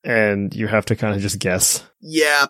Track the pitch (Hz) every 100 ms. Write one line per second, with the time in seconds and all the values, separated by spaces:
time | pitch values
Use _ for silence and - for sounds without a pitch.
0 | - 117 104 101 101 - 107 107 - 113
1 | 107 98 98 95 95 92 - - - _
2 | 156 160 151 147